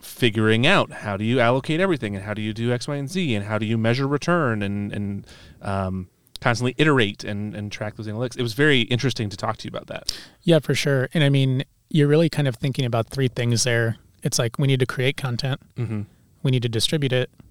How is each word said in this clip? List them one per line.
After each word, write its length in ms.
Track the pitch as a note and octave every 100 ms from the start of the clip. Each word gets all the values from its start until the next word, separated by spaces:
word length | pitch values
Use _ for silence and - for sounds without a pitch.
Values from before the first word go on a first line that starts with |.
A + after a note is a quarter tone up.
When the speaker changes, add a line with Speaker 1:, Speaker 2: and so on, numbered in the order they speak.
Speaker 1:
figuring 640 | - - B2 G#2+ A2 A2+ C#3
out 240 | F#3+ -
how 260 | - G#2+ G2
do 60 |
you 140 | G#2+ B2+
allocate 400 | A#2 C3 C3 D#3
everything 340 | F#3+ D3 A2 G2+
and 80 |
how 80 | G2
do 80 | G#2
you 140 | G#2+
do 180 | G#2+ A#2
X, 160 | B2 -
Y, 80 | C#3+
and 140 | C#3
Z 240 | F3 E3
and 100 | G#2+
how 140 | G2+ G#2+
do 80 | A2
you 100 | A2+
measure 300 | A2+ A#2+ C#3
return 560 | C#3+ - F3 C#3 G#2+
and, 280 | G2+ G2+ G2+
and, 340 | - G2+ G2+ - - - -
um, 480 | G#2 G2 F#2+ F#2+ F#2 _ _ -
constantly 340 | A#2+ A#2 B2 -
iterate 440 | D#3 C3+ G#2 -
and, 300 | - G2+ G#2
and 160 | G#2 G#2
track 240 | - G#2+ G#2
those 100 | G#2+
analytics. 300 | G#2+ B2 -
It 40 |
was 120 | A#2+
very 280 | A2+ D3+ C3+
interesting 460 | A2 A#2+ C3+ - G#2+
to 80 | -
talk 200 | A2+ A2
to 60 |
you 40 | -
about 180 | - -
that. 280 | - - - - _
Speaker 2:
Yeah, 180 | - D#3+
for 140 | -
sure. 340 | C#3 D3 C#3 B2+
And 100 | F3
I 40 | C#3+
mean, 340 | C#3 C3 C3 - _ -
you're 160 | D#3+ D3
really 200 | D3+ E3
kind 160 | - C#3+
of 80 | A#2+
thinking 280 | C#3+ B2+ B2
about 220 | A2+ A2+
three 200 | C3+ B2+
things 360 | - A#2+ A2+
there. 320 | B2+ A#2 A2+ A2 _ _
It's 160 | - -
like, 200 | A#2 -
we 80 | C#3
need 140 | C3
to 60 | B2+
create 300 | - B2+ C#3+
content, 420 | C3+ A#2+ C3+ C3+ _ -
Speaker 1:
Mm-hmm. 260 | A#2 G#2+ G2+ _ _ _
Speaker 2:
we 80 | C#3
need 120 | B2+
to 60 | A#2
distribute 420 | A2+ - D#3+ C#3
it, 160 | B2+ B2+ - -